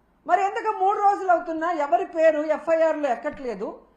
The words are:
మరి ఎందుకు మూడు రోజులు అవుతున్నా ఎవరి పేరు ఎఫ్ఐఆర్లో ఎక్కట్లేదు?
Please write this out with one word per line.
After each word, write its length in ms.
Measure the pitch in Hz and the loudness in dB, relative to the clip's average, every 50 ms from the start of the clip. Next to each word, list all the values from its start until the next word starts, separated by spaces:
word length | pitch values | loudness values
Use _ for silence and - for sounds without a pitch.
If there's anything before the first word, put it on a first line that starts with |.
| _ _ _ _ - | _ _ _ _ -2
మరి 160 | 294 359 403 381 | 0 2 2 2
ఎందుకు 280 | 403 427 466 440 440 | 0 -2 -4 -4 -4
మూడు 300 | 415 381 381 392 415 415 | -2 0 0 0 2 2
రోజులు 300 | 403 403 403 - 381 370 | 2 2 2 2 2 2
అవుతున్నా 400 | 339 339 339 339 320 320 320 349 | 2 2 2 -2 -6 -4 -2 -2
ఎవరి 340 | 339 294 285 269 349 370 381 | -2 -2 0 2 2 0 0
పేరు 360 | - 349 320 320 320 311 294 | 0 0 2 4 4 4 2
ఎఫ్ఐఆర్లో 680 | 311 311 294 - - 330 330 320 320 320 302 302 294 262 | 0 -2 -2 -2 0 0 2 2 2 2 0 0 -2 -2
ఎక్కట్లేదు? 720 | 233 - - 294 285 294 269 240 208 185 226 311 - - - _ _ | -2 -2 -4 -8 -8 -8 -8 -8 -8 -8 -8 -10 -10 -14 -18 _ _